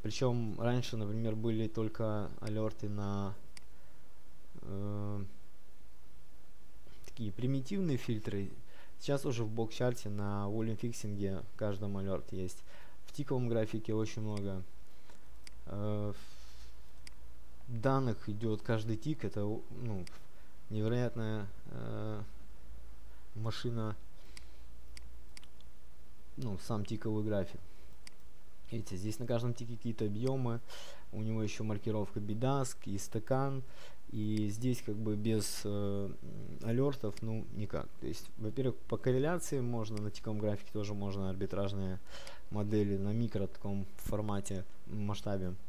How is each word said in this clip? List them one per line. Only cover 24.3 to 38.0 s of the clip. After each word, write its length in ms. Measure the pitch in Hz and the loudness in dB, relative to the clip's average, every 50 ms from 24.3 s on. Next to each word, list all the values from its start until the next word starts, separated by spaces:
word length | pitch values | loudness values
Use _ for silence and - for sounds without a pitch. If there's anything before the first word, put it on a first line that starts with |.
| - - - - - - - - - - - - - - - - - - - - - - - - - - - - - - - - - - - - - - - - - | -2 -2 -2 -2 -2 -2 -2 -2 -2 -2 -2 -2 -2 -2 -2 -2 -2 -2 -2 -2 -2 -2 -2 -2 -2 -2 -2 -2 -2 -2 -2 -2 -2 -2 -2 -2 -2 -2 -2 -2 -2
ну, 220 | - 135 113 98 85 - | -2 -2 -2 -2 -2 0
сам 180 | - 117 104 101 | 0 0 0 0
тиковый 400 | - 113 104 - 113 107 107 107 | 0 -2 0 0 0 0 2 2
график. 360 | 107 104 101 92 - - - - - - - - - - - - - - - - - - - - - - - - - | 2 2 2 0 0 -2 -2 -2 -2 -2 -2 -2 -2 -2 -2 -2 -4 -4 -2 -2 -2 -2 -2 -2 -2 -2 -2 -2 -2
Видите, 260 | 117 113 104 - 101 | -2 -2 -2 -2 -2
здесь 220 | 90 98 107 104 - | -2 0 0 0 0
на 60 | 123 | 0
каждом 280 | 120 123 117 117 120 117 | 0 2 2 2 2 0
тике 220 | - 120 113 120 | 0 -2 -2 -2
какие-то 280 | 110 - 120 110 - 110 | -2 0 0 0 2 0
объёмы, 540 | 107 101 107 123 131 135 135 127 117 113 117 - - - - - - - - - - | 0 2 2 2 2 2 2 2 2 0 0 0 -2 -2 -2 -2 -2 -2 -2 -2 -2
у 100 | - 101 | -2 0
него 200 | 110 110 110 110 | 0 2 2 2
ещё 220 | 110 101 - - 110 | 2 0 0 0 0
маркировка 560 | 110 107 101 - 117 107 107 101 - - 107 | 0 0 2 2 2 2 2 2 0 0 0
бедаск 580 | 101 104 104 113 123 127 139 139 131 131 - - - | 0 0 0 2 2 2 2 2 2 0 -2 -2 -2
и 120 | - 98 98 | 0 0 0
стакан, 640 | - - - 113 - - 131 131 135 135 135 135 127 - - - - - - - - - | 0 0 0 0 2 2 2 2 2 2 0 0 -2 -2 -2 -2 -2 -2 -2 -2 -2 -2
и 380 | - 110 107 107 107 107 107 104 | 0 0 2 2 2 2 2 2
здесь 320 | 101 107 123 127 123 - | 2 2 2 2 2 2
как 140 | - - 104 | 0 0 0
бы 200 | 107 110 107 107 | 0 2 2 2
без, 460 | 104 104 113 113 107 98 - - - - | 2 2 4 4 4 2 2 0 0 0
э, 460 | 107 101 101 101 101 101 101 101 95 - - - - 101 104 101 95 - - | 0 2 2 2 2 2 2 0 0 0 -2 -2 -2 -2 -2 -2 -2 -2 -2
алёртов, 520 | - 113 117 123 135 143 131 - - 107 98 - | 0 2 2 4 4 2 2 0 0 0 0 0
ну, 220 | - 113 110 110 - - - | 0 0 0 0 0 -2 -2
никак. 320 | 101 104 - - 78 - - - - | -2 0 0 0 0 0 -2 -2 -2